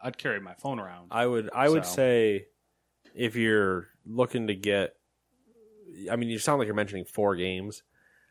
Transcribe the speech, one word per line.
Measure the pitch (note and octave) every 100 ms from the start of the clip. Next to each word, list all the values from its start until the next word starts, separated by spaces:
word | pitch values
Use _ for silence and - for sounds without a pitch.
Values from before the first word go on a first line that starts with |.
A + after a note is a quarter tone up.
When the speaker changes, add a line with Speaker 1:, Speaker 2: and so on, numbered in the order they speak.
Speaker 1:
I'd | B2+ -
carry | C#3+ G2+
my | F#2+
phone | F2+ C#3 A#2+
around. | F#2+ F2+ F2
Speaker 2:
I | A2+ B2
would, | A#2+ G#2+
I | B2 C#3+
would | D#3+ F2
Speaker 1:
So. |
Speaker 2:
say | C#3 B2+ A#2+ A2 G2 - _ _ _ _ _ _
if | - A#2+
you're | A#2 A2+ G#2+ G2 F#2 F2 _ G2+
looking | A#2 A#2+ B2 A2
to |
get, | F#2+ G2+ G2+ F2+ - _ _ _ _ _ _ - - - F2+ F#2
I |
mean, | A#2 A#2
you | A2+
sound | D#3 C#3+
like | G#2+
you're | G#2
mentioning | G#2 G2 F2+
four | - G#2
games. | F2+ F#2 F#2 G2+ - - _ _ _ _